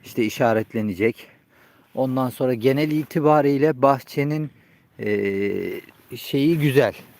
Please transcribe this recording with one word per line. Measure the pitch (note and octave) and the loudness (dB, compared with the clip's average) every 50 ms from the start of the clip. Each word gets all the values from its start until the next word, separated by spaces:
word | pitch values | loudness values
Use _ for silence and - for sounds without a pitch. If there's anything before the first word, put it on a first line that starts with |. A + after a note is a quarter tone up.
| _ | _
İşte | - - C3 A2+ | -8 -4 -2 -2
işaretlenecek. | A2 - - C3+ A#2 A2+ A2 A2 _ - A2+ G#2+ G#2 F#2+ E2+ G#2 A2+ A2 - - - _ _ _ _ _ _ _ _ _ _ _ _ _ | -2 0 0 0 2 2 0 -2 _ -6 -6 -4 -4 -2 0 -2 -2 -2 -4 -16 -20 _ _ _ _ _ _ _ _ _ _ _ _ _
Ondan | - C3 C3 B2+ C3 C3 B2+ | -4 -4 -2 -2 -2 -4 -4
sonra | - - C#3 B2+ B2+ | -4 -2 -2 -2 -2
genel | A#2 G#2+ C3+ C3+ C#3+ D#3 D#3 | 2 2 2 2 2 0 0
itibariyle | D3+ D#3 D3+ - - E3+ C#3+ D3+ D3+ D3+ C#3+ C#3+ C#3+ C3+ C#3+ D#3 D#3 B2 | -2 -4 -4 -4 -4 0 2 4 4 4 4 2 2 2 2 0 2 2
bahçenin, | C3 C#3 C#3 C3 - - - D3 C#3+ D3 D3+ D#3 D#3 C#3 - _ _ _ _ _ _ _ _ - | 4 4 4 2 -2 -8 -4 -4 -2 -2 -2 -4 -6 -8 -10 _ _ _ _ _ _ _ _ -8
eee, | A2+ G#2 G#2 G2+ G2+ G2 G2 G2 G2+ G2+ G2 F#2+ F#2 F2+ F2+ - - - _ _ _ _ - | -4 -2 0 0 0 -2 -2 -2 -2 -2 -2 -4 -6 -6 -8 -10 -14 -18 _ _ _ _ -16
şeyi | A#2+ - - - C#3 C#3 D#3 E3+ D#3 | -16 -10 -4 -2 0 2 2 2 2
güzel. | D3 D3 B2+ C#3 B2+ G#2 - - - - - _ | 0 2 4 4 2 2 -2 -6 -20 -20 -20 _